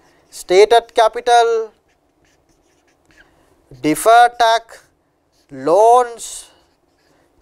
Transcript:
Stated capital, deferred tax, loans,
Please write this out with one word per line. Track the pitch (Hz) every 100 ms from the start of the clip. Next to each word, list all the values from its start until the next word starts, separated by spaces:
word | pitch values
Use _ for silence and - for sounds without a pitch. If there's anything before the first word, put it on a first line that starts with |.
| _ _ _
Stated | - - 180 208 233 233
capital, | - 220 240 240 240 233 226 220 _ _ _ _ _ _ _ _ _ _ _ _ _ _ _ _ _ _ _ _ 127
deferred | 147 151 220 233 240 240
tax, | 226 226 226 - _ _ _ _ _ _ _
loans, | 135 139 185 226 247 240 233 - - - _ _ _ _ _ _ _ _ _